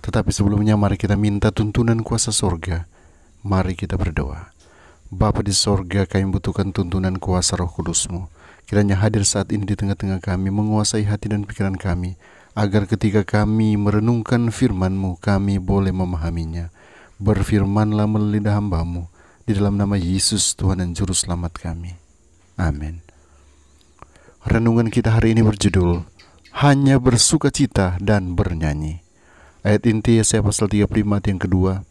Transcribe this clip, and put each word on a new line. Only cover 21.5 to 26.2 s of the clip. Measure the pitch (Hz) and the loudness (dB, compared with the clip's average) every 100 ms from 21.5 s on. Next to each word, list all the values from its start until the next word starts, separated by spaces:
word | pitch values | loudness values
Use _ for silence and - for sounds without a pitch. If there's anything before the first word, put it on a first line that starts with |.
| - | -8
kami. | 87 82 87 87 _ _ _ _ _ - | -10 -8 -10 -16 _ _ _ _ _ -4
Amin. | 82 71 76 82 - _ _ _ _ _ _ _ _ _ - _ - _ | -2 -2 -8 -12 -18 _ _ _ _ _ _ _ _ _ -20 _ -20 _
Renungan | - 117 117 117 113 | 0 2 4 4 2
kita | 117 117 113 | 0 2 4
hari | 113 110 | 4 4
ini | |
berjudul, | 110 107 101 92 87 85 85 _ | 4 4 2 2 2 0 -4 _